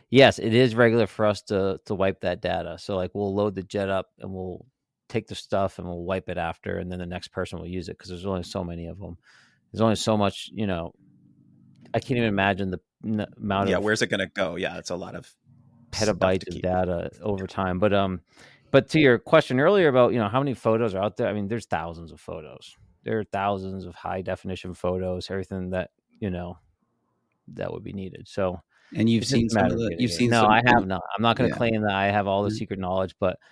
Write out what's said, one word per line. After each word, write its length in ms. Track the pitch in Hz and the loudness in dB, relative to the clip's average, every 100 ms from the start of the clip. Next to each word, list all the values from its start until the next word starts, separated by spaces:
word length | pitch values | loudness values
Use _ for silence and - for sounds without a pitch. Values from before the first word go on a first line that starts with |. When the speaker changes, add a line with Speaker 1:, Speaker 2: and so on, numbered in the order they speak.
| - | 2
Speaker 1:
yes, 280 | 123 127 - | 8 8 6
it 160 | 113 | 2
is 220 | 113 127 110 | 4 4 6
regular 320 | 117 117 104 | 4 4 2
for 180 | - 107 | 2 0
us 160 | 101 | 0
to, 360 | - 101 95 95 - | -2 0 0 -2 -4
to 100 | 98 | 0
wipe 260 | 95 95 | 0 0
that 200 | 92 90 | -2 -2
data. 360 | 87 87 85 82 | -2 -4 -4 -10
So, 200 | - 95 | -6 -4
like, 140 | 92 | -4
we'll 200 | 101 101 | -4 -2
load 220 | 98 104 95 | 0 0 -2
the 80 | |
jet 240 | 95 101 98 | -6 -4 -2
up, 180 | 95 92 - | -2 -4 -10
and 140 | 98 | -12
we'll 320 | 95 92 90 - _ _ _ - | -8 -8 -10 -16 _ _ _ -8
take 200 | 113 - | -6 -6
the 80 | 98 | -12
stuff, 440 | - 98 95 - | -4 0 0 -2
and 80 | 90 | -10
we'll 160 | 87 | -8
wipe 240 | 87 95 90 | -4 -4 -4
it 100 | 87 | -6
after, 400 | 82 85 - 90 | -6 -6 -6 -6
and 140 | 90 | -6
then 80 | 90 | -8
the 60 | 87 | -8
next 240 | 90 - | -10 -10
person 280 | - 90 87 | -8 -6 -8
will 100 | 85 | -8
use 200 | 92 87 | -8 -8
it 100 | - | -12
'cause 120 | 95 | -12
there's 160 | 90 98 | -10 -6
only 180 | 92 | -4
so 220 | 87 98 87 | -4 -8 -6
many 220 | 85 85 | -8 -10
of 140 | 87 | -12
'em. 160 | 87 87 _ _ _ _ _ | -14 -16 _ _ _ _ _
There's 100 | 101 | 0
only 140 | 113 101 | 2 2
so 220 | - 107 | 2 2
much, 320 | 98 - - | 2 -2 -10
you 140 | - 104 | -6 -4
know, 260 | 87 82 - _ _ _ _ _ _ _ _ - | -4 -6 -12 _ _ _ _ _ _ _ _ -6
I 60 | 117 | -4
can't 180 | - 123 | -2 0
even 120 | 113 | 2
imagine 420 | 98 98 95 98 | 2 2 2 -2
the 80 | 90 _ _ | -6 _ _
n-, 220 | 107 107 101 - | -4 -4 -4 -6
amount 340 | 107 98 98 | -2 0 2
Speaker 2:
Yeah, 60 | 92 | 2
Speaker 1:
of 80 | |
Speaker 2:
where's 180 | 104 110 | 2 0
it 60 | 117 | 0
gonna 200 | 104 95 | -2 -4
go? 280 | - 92 85 | -4 -4 -4
Yeah, 220 | 90 85 | -6 -6
it's 120 | - | -8
a 60 | 90 | -8
lot 200 | 90 - | -8 -12
of 200 | - _ _ - _ _ _ | -16 _ _ -20 _ _ _
stuff 280 | - 107 90 92 95 | -2 0 2 2 2
to 60 | - | -2
Speaker 1:
petabytes 20 | |
of 60 | |
Speaker 2:
keep. 100 | 85 | -6
Speaker 1:
data 460 | 90 92 90 87 85 - | -2 0 0 -2 -6 -8
over 260 | 107 98 95 | -6 -4 -6
time. 320 | - 95 90 | -4 -2 0
But, 140 | 104 | 2
um, 280 | 98 98 90 - _ - _ _ | 2 0 -4 -10 _ -20 _ _
but 160 | 139 - | 4 4
to 80 | 160 | 4
your 180 | 143 117 | 6 4
question 400 | - 160 - 127 | 6 4 4 2
earlier 300 | 156 202 160 | 4 6 6
about, 240 | 127 120 | 6 4
you 60 | 117 | 4
know, 100 | 104 | 0
how 100 | 123 | 0
many 140 | 143 | -2
photos 420 | 117 117 113 117 95 | 0 2 2 2 0
are 80 | |
out 140 | 104 - | -2 -2
there, 100 | 117 | -4
I 60 | |
mean, 160 | 104 98 | -2 -4
there's 160 | 117 - | -4 -4
thousands 480 | 85 85 82 82 | -6 -6 -10 -14
of 80 | 78 | -18
photos. 560 | - 85 76 - - - _ _ | -14 -14 -14 -18 -20 -20 _ _
There 160 | 113 110 | -6 -4
are 60 | 101 | -4
thousands 600 | 98 98 98 95 95 90 | -2 -2 -2 -4 -10 -12
of 100 | 87 | -12
high 260 | 87 92 | -8 -6
definition 520 | 95 90 95 92 92 | -6 -6 -6 -8 -10
photos, 560 | 87 92 92 92 90 - | -6 -4 -2 -2 -4 -6
everything 420 | 98 92 95 92 | -8 -6 -8 -6
that, 200 | 92 - _ _ - | -4 -6 _ _ -8
you 100 | 104 | -6
know, 300 | 90 87 90 _ _ _ _ _ _ _ _ - | -6 -8 -14 _ _ _ _ _ _ _ _ -16
that 240 | 92 92 | -10 -8
would 100 | 82 | -8
be 80 | 98 | -10
needed. 340 | 98 95 - - | -10 -10 -14 -10
So 340 | - 92 90 - _ _ - | -2 -2 -2 -10 _ _ 0
Speaker 3:
And 140 | 113 | 2
you've 140 | 113 | 2
Speaker 1:
it's 80 | - | 2
just 100 | 120 | 2
Speaker 3:
seen 80 | 113 | 2
Speaker 1:
a 20 | |
Speaker 3:
some 100 | 110 | 4
Speaker 1:
matter 100 | 92 | 2
Speaker 3:
of 20 | - | 2
Speaker 1:
of 40 | |
Speaker 3:
the, 100 | 107 | -2
Speaker 1:
getting 140 | 82 | 0
Speaker 3:
you've 80 | 120 | -2
Speaker 1:
it. 60 | - | 2
Speaker 3:
seen 120 | 120 | 2
Speaker 1:
No, 140 | 117 | 6
Speaker 3:
some 80 | 107 | 6
Speaker 1:
I 60 | 107 | 6
Speaker 3:
of 40 | 123 | 6
the 80 | 120 | 4
Speaker 1:
have 100 | 95 | 4
not. 140 | 92 85 101 | -4 -4 0
I'm 60 | |
not 140 | 117 117 | 2 2
gonna 140 | 123 | 0
Speaker 3:
Yeah. 60 | - | 0
Speaker 1:
claim 240 | 120 110 | 0 0
that 120 | 107 | 0
I 120 | 98 101 | 0 2
have 160 | 104 101 | 2 2
all 160 | 98 | 0
the 60 | 101 | 0
Speaker 3:
Mm-hmm. 80 | 107 | -2
Speaker 1:
secret 220 | 101 98 | -6 -6
knowledge, 360 | 90 95 92 - | -2 -2 -2 0
but 180 | 95 85 _ | -2 -2 _